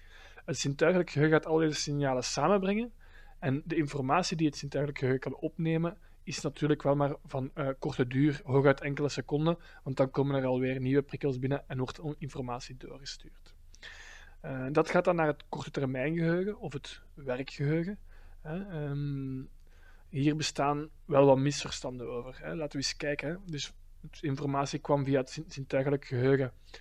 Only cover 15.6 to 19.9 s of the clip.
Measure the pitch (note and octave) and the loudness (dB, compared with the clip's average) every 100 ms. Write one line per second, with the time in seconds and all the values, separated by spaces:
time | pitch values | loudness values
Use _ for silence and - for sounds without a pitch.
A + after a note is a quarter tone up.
15.6 | D3 D3+ C3+ B2+ C#3 E3+ E3 F3 G3 G#3 | -6 -4 -2 0 -2 0 2 2 0 -6
16.6 | E3 C#3+ - - - - C#3 B2 C3+ - | -8 -10 -12 -16 -20 -10 -6 -4 -6 -4
17.6 | C#3+ D#3+ E3+ G#3 - - - - D#3 D#3+ | 0 0 0 -6 -12 -20 -20 -14 -8 -8
18.6 | G3+ E3 D3 C#3+ C#3+ C#3 C3+ C3 C#3 - | -6 -6 -6 -4 -4 -4 -6 -8 -12 -18
19.6 | - - - | -20 -20 -20